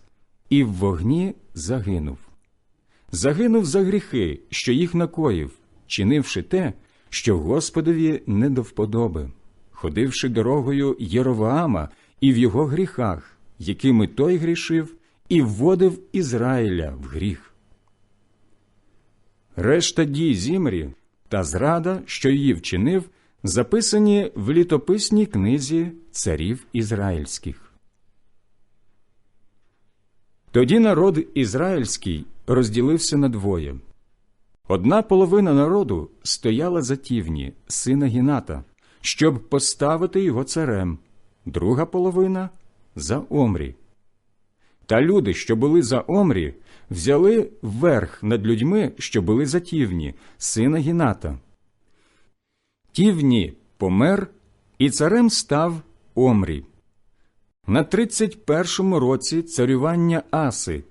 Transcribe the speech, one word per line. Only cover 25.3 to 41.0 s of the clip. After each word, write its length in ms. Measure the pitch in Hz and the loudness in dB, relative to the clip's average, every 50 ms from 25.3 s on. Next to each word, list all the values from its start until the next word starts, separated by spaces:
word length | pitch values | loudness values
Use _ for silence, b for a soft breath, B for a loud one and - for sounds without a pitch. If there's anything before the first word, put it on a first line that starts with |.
| - - 95 107 131 151 131 131 160 165 170 175 165 - - - | 0 0 0 0 0 0 -2 -2 -2 -2 -2 -4 -6 -12 -18 -16
царів 560 | - - - 101 80 76 80 95 120 127 - _ - | -12 -8 -4 -4 -2 -2 -2 -4 -6 -6 -10 _ -6
ізраїльських. 1000 | 120 113 101 113 101 101 98 87 80 73 - - - - - - - - - _ _ _ _ _ _ _ _ _ _ _ _ _ _ _ _ _ _ _ _ _ _ _ _ _ _ _ _ _ _ _ _ _ _ - - _ _ _ _ _ _ _ _ _ _ _ _ _ _ _ _ _ _ _ - | -6 -4 -4 -4 -4 -2 -2 -4 -4 -6 -8 -10 -12 -12 -12 -14 -14 -16 -20 _ _ _ _ _ _ _ _ _ _ _ _ _ _ _ _ _ _ _ _ _ _ _ _ _ _ _ _ _ _ _ _ _ _ -20 -20 _ _ _ _ _ _ _ _ _ _ _ _ _ _ _ _ _ _ _ -2
Тоді 280 | - - 131 131 185 233 | 2 2 4 6 6 6
народ 480 | 226 214 185 151 180 196 165 156 160 - - | 6 4 4 4 4 4 2 0 -2 -4 -2
ізраїльський 920 | 143 127 101 95 131 170 190 190 156 117 104 - - - 98 82 73 - - - - - - | -2 -2 -2 -2 -2 -2 -2 -2 -2 -4 -4 -6 -8 -6 -6 -6 -6 -8 -10 -16 -10 -4 0
розділився 720 | 123 123 127 107 107 120 123 139 160 160 - - 156 143 | 2 2 2 2 0 0 0 2 0 0 -2 -2 0 0
надвоє. 580 | 139 131 117 104 95 101 95 85 76 69 67 64 - - - _ _ _ _ _ _ _ _ _ _ _ _ _ _ - | 0 0 -2 -2 -2 -2 -2 -2 -4 -8 -10 -12 -16 -18 -20 _ _ _ _ _ _ _ _ _ _ _ _ _ _ -4
Одна 340 | - 180 - 139 180 214 | -2 0 2 2 2 2
половина 520 | 214 - 196 185 190 170 185 208 202 175 143 | 2 4 4 4 4 4 4 4 4 4 4
народу 560 | 139 143 156 185 208 190 123 98 82 73 - _ _ - | 4 4 2 2 0 0 -2 -4 -6 -6 -8 _ _ -8
стояла 580 | - - - - 117 110 127 165 180 180 170 | -6 -6 -4 -2 -2 0 0 0 -2 -2 -2
за 140 | 135 117 139 | -2 -2 -4
Тівні, 580 | 135 - - 127 113 87 80 80 73 67 67 - - _ - | -4 -4 -4 -4 -4 -2 -4 -6 -6 -6 -8 -12 -16 _ -10
сина 380 | - - - 120 135 143 143 | -8 -6 -2 0 0 2 2
Гіната, 580 | 127 107 123 123 143 147 120 - - 80 67 67 - _ _ b b b b | 2 2 2 2 2 0 0 -4 -6 -10 -12 -12 -16 _ _ b b b b
щоб 480 | b - - - 156 160 143 113 - - | b -6 -2 2 2 2 2 0 -2 -2
поставити 720 | 143 139 - - - - 139 147 160 165 180 180 - 190 196 | -2 -2 -2 -2 -2 -2 0 0 0 0 -2 -2 0 0 0
його 200 | 175 120 117 139 | 0 0 -2 -2
царем, 560 | - - 165 160 131 107 98 92 87 82 - | -4 -4 -4 -2 -2 0 -2 -2 -2 -4 -6